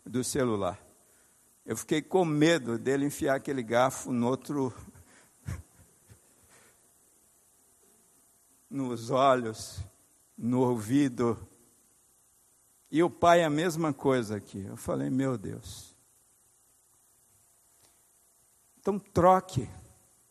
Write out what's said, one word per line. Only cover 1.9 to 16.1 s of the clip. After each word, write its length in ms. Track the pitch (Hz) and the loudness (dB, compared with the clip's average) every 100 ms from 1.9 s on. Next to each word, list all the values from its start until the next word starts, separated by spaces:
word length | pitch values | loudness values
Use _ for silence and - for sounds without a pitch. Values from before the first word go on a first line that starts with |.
| 156 | -4
com 240 | 139 185 | 0 0
medo 540 | 170 151 156 170 117 117 | 2 4 4 4 0 -4
dele 280 | 120 139 143 | -2 0 -2
enfiar 280 | - 156 | -2 -2
aquele 280 | 135 - 135 | -2 -4 -6
garfo 500 | 113 117 131 - - | 0 2 2 0 -4
no 160 | 123 120 | -2 0
outro, 440 | 131 - 147 127 - - - - - _ _ | -2 -4 -4 -4 -6 -18 -20 -20 -20 _ _
<laughs> 160 | - - - _ _ _ - - _ _ _ - _ _ _ _ _ _ _ _ _ _ _ _ _ _ _ _ _ _ _ _ - | -14 -14 -16 _ _ _ -20 -20 _ _ _ -20 _ _ _ _ _ _ _ _ _ _ _ _ _ _ _ _ _ _ _ _ -12
nos 400 | 139 127 117 113 | -6 -6 -6 -2
olhos, 720 | 131 135 127 113 110 - - - _ _ _ _ - | 4 4 4 0 -8 -12 -14 -16 _ _ _ _ -6
no 220 | 117 123 | -2 2
ouvido. 760 | 127 120 104 143 139 120 120 110 - _ _ _ _ _ _ _ _ _ _ _ _ _ _ | 2 0 0 0 0 0 0 -2 -8 _ _ _ _ _ _ _ _ _ _ _ _ _ _
E 140 | 147 | 0
o 80 | 170 | 0
pai 320 | - 170 170 | 4 6 6
a 80 | 160 | 4
mesma 420 | 147 180 160 160 | 0 -2 0 -2
coisa 440 | 139 143 131 104 104 | 0 2 2 0 -6
aqui. 280 | - 104 | -8 -12
Eu 120 | 101 117 | -12 -10
falei, 340 | - 139 143 | -6 -4 -2
"Meu 260 | 131 135 120 | -2 -2 -4
Deus." 580 | 98 113 - - - _ _ | -8 -12 -14 -18 -20 _ _